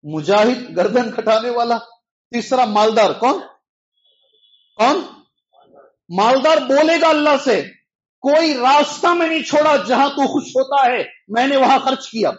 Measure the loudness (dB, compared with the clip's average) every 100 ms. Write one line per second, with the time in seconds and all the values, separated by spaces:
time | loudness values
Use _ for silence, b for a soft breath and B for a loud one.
0 | -10 -8 0 2 2 0 -6 -4 0 0
1 | -4 -6 -2 -2 -2 -4 -2 -4 -6 _
2 | _ _ _ -8 -4 -2 0 2 2 2
3 | 0 2 -2 -2 -8 _ _ _ _ _
4 | _ _ _ _ _ _ _ 0 0 0
5 | -6 -20 _ _ _ _ _ -20 _ _
6 | _ 0 2 2 2 0 2 0 2 2
7 | 2 2 2 0 0 -2 -4 _ _ _
8 | _ _ 0 2 2 0 2 4 2 -2
9 | -2 0 0 -4 0 0 2 2 0 0
10 | 0 0 -2 -2 -4 -4 0 2 2 0
11 | -6 _ _ -2 0 2 2 2 2 -6
12 | -8 -4 -4